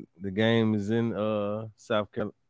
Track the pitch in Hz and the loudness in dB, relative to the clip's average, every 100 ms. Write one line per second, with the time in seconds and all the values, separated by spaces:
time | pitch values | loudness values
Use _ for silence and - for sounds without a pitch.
0 | - - 95 95 110 117 110 107 101 117 | -16 -12 -6 2 4 4 4 2 0 0
1 | 117 95 107 107 101 107 110 - - 110 | 0 -2 -2 -2 -2 -4 -8 -12 -2 -2
2 | 101 - 104 - _ | -2 -4 -6 -8 _